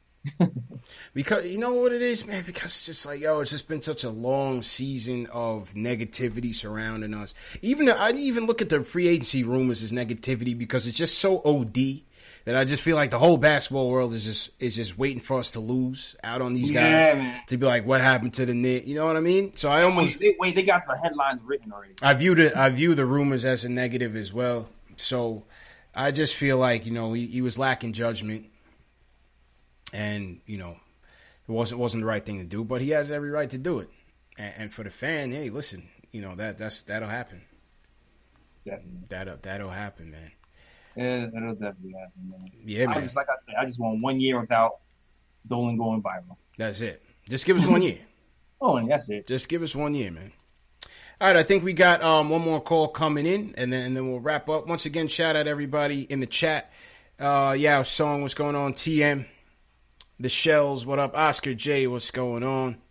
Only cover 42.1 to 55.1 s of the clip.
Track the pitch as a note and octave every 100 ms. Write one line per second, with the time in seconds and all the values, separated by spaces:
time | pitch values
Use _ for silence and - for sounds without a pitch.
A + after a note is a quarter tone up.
42.1 | F#2 F#2 F#2 - - G#2+ G#2 C3 - B2+
43.1 | C3+ C3+ C3 - G#2+ C3 A#2+ A2+ A2 B2+
44.1 | C3 C3 B2 A2+ A#2 A2+ - _ _ _
45.1 | _ _ _ A2+ B2 A#2+ A2+ A2+ A2 G2
46.1 | F#2 F2+ - _ - A2 G2 A2+ E2 _
47.1 | _ - C3 F3 F#3 D#3+ F3 F3 - -
48.1 | _ _ _ _ - B3+ C3 A#2 C#3+ -
49.1 | G#2 G2+ B2+ - E3+ D#3+ C3+ D3 C#3+ G2+
50.1 | E2 G2 _ _ _ _ - - - -
51.1 | - G3 F3 D#3 G3 F3+ E3 F3+ F3 E3
52.1 | D#3 D3+ E3 E3 D#3 - E3 D3+ - D#3
53.1 | D3 D#3 G3+ G#3 - B2+ B2+ B2+ C3 C3
54.1 | B2+ C3+ D3+ - D#3 D#3 E3 D#3 D#3+ D#3